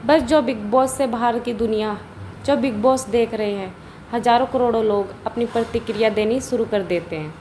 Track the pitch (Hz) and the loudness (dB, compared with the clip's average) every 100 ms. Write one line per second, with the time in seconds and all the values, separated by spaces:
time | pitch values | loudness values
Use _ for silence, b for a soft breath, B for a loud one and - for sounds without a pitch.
0 | - 311 240 302 240 226 208 247 262 269 | 4 4 6 2 2 -4 0 2 2 0
1 | 262 226 240 233 240 220 220 214 214 202 | -2 0 0 0 -4 -2 -2 0 -2 -6
2 | - - - - - 277 262 208 247 262 | -10 -16 -16 -8 0 2 2 2 2 2
3 | 233 233 226 226 208 202 190 180 B B | 0 0 0 0 -2 -2 -6 -12 B B
4 | - 233 233 240 262 254 247 226 220 202 | -6 -2 4 4 4 2 2 2 2 2
5 | 190 - - - 233 233 226 233 226 208 | -2 -6 -8 -4 -2 -2 -2 -4 -4 0
6 | 220 208 214 254 254 240 226 208 175 175 | 2 2 0 0 -2 -2 0 -2 0 -2
7 | 170 160 151 160 | -2 -8 -8 -12